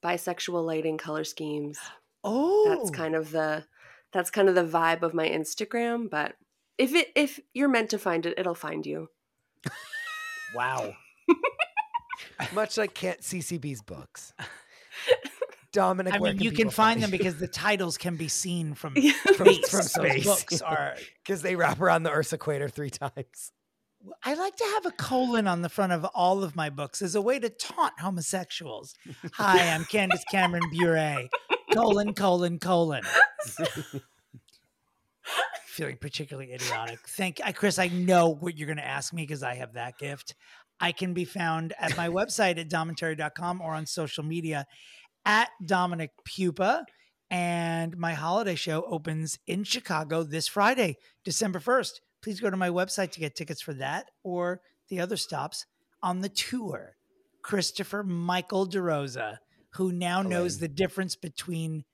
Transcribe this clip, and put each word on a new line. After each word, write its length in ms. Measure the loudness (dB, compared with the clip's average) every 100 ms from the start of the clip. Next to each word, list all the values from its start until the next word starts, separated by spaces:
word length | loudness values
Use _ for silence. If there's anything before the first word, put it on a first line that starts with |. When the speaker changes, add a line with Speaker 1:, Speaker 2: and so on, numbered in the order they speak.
Speaker 1:
bisexual 600 | 0 -2 -2 -4 -2 -2 0
lighting, 320 | 0 0 -2
color 260 | -4 -6
schemes. 540 | -6 -6 -6 -4 -6 -8 -16 -18 _ _
Speaker 2:
Oh. 420 | -2 0 2 6 6
Speaker 1:
That's 200 | 4 -2
kind 240 | -4 -2 -2
of 140 | 0
the, 340 | 0 0 -2 -6 _ -20 -20 _
that's 200 | -2 -2
kind 180 | 4 6
of 60 | 6
the 80 | 4
vibe 380 | 4 4 4
of 100 | 2
my 140 | 2 0
Instagram. 800 | 0 -2 -6 -4 -2 -2 -2 -4
But 260 | -2 -4 -6 _ _ _ 0
if 140 | 4 4
it, 140 | 2 2
if 240 | 2 -2 -12
you're 140 | 0 4
meant 200 | 4 2
to 80 | 0
find 260 | 0 0 0
it, 100 | -2
it'll 160 | -2 -2
find 300 | -6 -6 -6
you. 240 | -8 -10 _ _ _ _ _ -10 -10 -12 -10 -8 -8 -8 -10 -10 -4
Speaker 2:
Wow. 380 | -2 -2 -4 -10 -20 _ 2
Speaker 3:
<laughs> 1300 | 2 2 -2 -6 -4 -6 -6 -8 -16 -16 -8 -4
Much 240 | -2 -2 0
like 160 | -2
Kent 300 | -2 -6 -4
C 180 | -6 -6
C 160 | -6 -6
B's 240 | -6 -10
books. 520 | -12 -16 -16 -20 -20 _
Speaker 1:
<laughs> 1300 | -16 -16 -20 -20 -20 -10 2 2 2 -8 -10 -10 _
Speaker 3:
Dominic, 400 | 2 4 2 0
Speaker 2:
I 60 | 2
Speaker 3:
where 120 | 0
Speaker 2:
mean, 60 | 0
Speaker 3:
can 80 | 0
Speaker 2:
you 60 |
can 60 | 2
Speaker 3:
people 140 | 2
Speaker 2:
find 300 | 6 4 4
Speaker 3:
find 20 |
Speaker 2:
them 80 | 0
Speaker 3:
you? 60 | 0
Speaker 2:
because 200 | 0 0
the 120 | -6
titles 480 | -2 0 0 0 -2
can 180 | -4 -4
be 140 | -4
seen 440 | -2 -2 -2 -4
from 200 | -6 -2
Speaker 1:
<laughs> 40 | 4
Yeah. 140 | 6 6 6 10
Speaker 3:
From, 120 | 10
Speaker 2:
space. 160 | 10 4
Speaker 3:
from 120 | 2
Speaker 2:
Those 100 | 2
Speaker 3:
space. 320 | 2 2 4 4
Speaker 2:
books 360 | 2 2 -2
are 340 | 0 -2 -2 -6 -14
Speaker 3:
<laughs> 160 | _ -6
'Cause 160 | -2
they 140 | 0 2
wrap 240 | 2 4
around 220 | 4 4
the 80 | 4
Ursa 240 | 0 0 -2
equator 340 | -2 -2 -2
three 200 | -4 -8
times. 640 | -6 -8 -8 -12 -12 -18 _ _ _ _ _ -20 -10
Speaker 2:
I 120 | -4 -2
like 200 | -2 -2
to 80 | 0 0
have 100 | -2
a 60 |
colon 560 | -6 0 2 4 2 2
on 160 | 0
the 40 | -2
front 220 | 0 0
of 140 | 2 -2
all 300 | 2 4 4
of 120 | 0 -2
my 140 | -6
books 320 | -4 -8 -6
as 140 | -2 0
a 60 |
way 180 | 2 0
to 100 | -2
taunt 500 | -6 -10 0 0 0
homosexuals. 920 | -6 -4 -2 -4 -4 -10 -10 -12 -14 -20 -18 -14 -12
"Hi, 340 | 0 6 8 6
I'm 100 | 2 0
Candace 380 | 0 2 0 0
Cameron 400 | 2 2 2 0
Bure. 520 | 2 4 4 2 0 -4 -6 0 -2 2
Colon, 400 | 4 6 4 2
colon, 460 | 2 4 4 2 -2
colon." 440 | 2 4 4 0 0
<laughs> 960 | 4 4 2 -12 -4 -4 -4 -8 -10 -12 _ _ -20 _ _ _ _ _ _ _ _ -8 -2 -2 -4 -12
Feeling 320 | -8 -8 -8
particularly 560 | -10 -10 -10 -12 -12
idiotic. 460 | -8 -4 -4 -6 -10 -12
Thank 340 | -4 -4 -2
I, 80 | -6
Chris, 280 | 0 2 2
I 80 | 0
know 420 | 2 6 8 8
what 280 | 4 -4 -6
you're 100 | -6
gonna 140 | -6
ask 300 | -4 -6 -6
me 140 | -8 -6
'cause 160 | -6
I 120 | -6 -8
have 180 | -10
that 240 | -10 -10 -10
gift. 380 | -10 -10 -14 -20 -20 -20 _ _
I 120 | -4
can 220 | -2 -4
be 120 | -2 -4
found 480 | -4 -2 -2 -4 -4
at 180 | -4 -2
my 100 | -2
website 500 | 0 -2 2 2 0
at 100 | -2
dominteri 480 | -2 -2 -4 -4 -4
dot 160 | -6 -4
com 240 | -6 -4
or 120 | -4
on 120 | -6 -6
social 380 | -6 -6 -6
media 440 | -4 -4 -2 -4 -6 -14 -20 -20 -20 _ 2
at 240 | 4 4 -2 0
Dominic 460 | 2 2 -2 -6 _
Pupa. 600 | -14 -2 -2 2 2 2 0 _ _ _ _
And 680 | -2 -2 0 -2 -2 -4 -4
my 160 | -4
holiday 420 | -4 0 0 0 -2
show 280 | -2 -4 -2
opens 540 | -6 -4 -4 -4 -8 -6
in 160 | -6
Chicago 580 | -2 -4 -2 -4 -2 -2
this 240 | -2 -4 -4
Friday, 500 | 2 2 4 0 -2 _ _ -6
December 340 | -2 -2 -2
first. 420 | 2 2 2 -8 _ _
Please 180 | -10 -4
go 100 | -2
to 80 | 0
my 120 | 0
website 420 | 0 -2 -2 -4
to 80 | -4
get 160 | -8 -6
tickets 260 | -10 -10
for 120 | -10
that 380 | -8 -6 -6 -8 _
or 380 | -8 -2 -2 -4 _ _ _
the 100 | -6
other 180 | -4 -4
stops 480 | -4 -4 -6 -8 -14 _ _ _
on 180 | -4 -2
the 80 | -4
tour. 640 | -4 -4 -4 -6 -8 -12 _ _ _ _ _
Christopher 600 | -2 0 0 -4 -6 -4
Michael 640 | -4 -2 0 -2 0 -2 0
DeRosa, 720 | 0 0 0 -2 -6 -8 -10 _ _ _
who 180 | -2 -2
now 300 | 0 0 0
knows 360 | 0 0 0 -2
Speaker 3:
Elaine. 40 |
Speaker 2:
the 60 | -6 0
difference 400 | -2 0 -6 -6
between 680 | -10 -10 -8 -6 -4 -6 -10